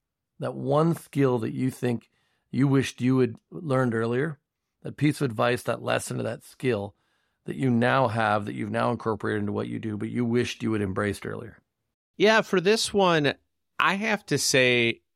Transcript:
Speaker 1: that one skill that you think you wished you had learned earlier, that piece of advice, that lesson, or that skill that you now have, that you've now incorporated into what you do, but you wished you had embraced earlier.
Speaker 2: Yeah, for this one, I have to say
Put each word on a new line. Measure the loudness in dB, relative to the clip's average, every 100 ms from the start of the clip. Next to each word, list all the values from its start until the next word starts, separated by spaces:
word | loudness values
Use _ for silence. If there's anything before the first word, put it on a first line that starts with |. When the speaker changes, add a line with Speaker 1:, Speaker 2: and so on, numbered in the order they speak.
| _ _ _ -10
Speaker 1:
that | -8 -6
one | 0 2 2 0
skill | -2 0 2 2
that | -2
you | -2 -4
think | -2 -2 -4 -8 _ _ _ _
you | 0 4
wished | 4 2 0
you | 2 4
had | 2 -2 _
learned | -10 -2 0 0
earlier, | 0 -2 -2 -4 -8 _ _ _ _
that | -12 0
piece | 0 2
of | -2
advice, | 0 0 0
that | -2 -4
lesson, | -2 -4 -4 -6
or |
that | -6 -8 -14
skill | -4 -2 0 -4 -12 _ _ _ _ -10
that | -2
you | 0
now | 2 2 2 2
have, | 0 0 0 -2
that | -6
you've | -4
now | -2 -2
incorporated | -2 -4 -4 -2 -2
into | -4
what | -4 -6
you | -6
do, | -8 -6
but | -6
you | -2
wished | 0 0 -2 -4
you | -2
had | -2
embraced | -2 -2 -2 -4 -8
earlier. | -10 -12 -18 _ _ _ _ _ 0
Speaker 2:
Yeah, | 4 4
for | 2 0
this | 2 2 0
one, | 2 4 4 2 -2 _ _ _ 0
I | 2 0
have | -2 -2 -2
to | -2
say | 2 4 4 4 2 -2 _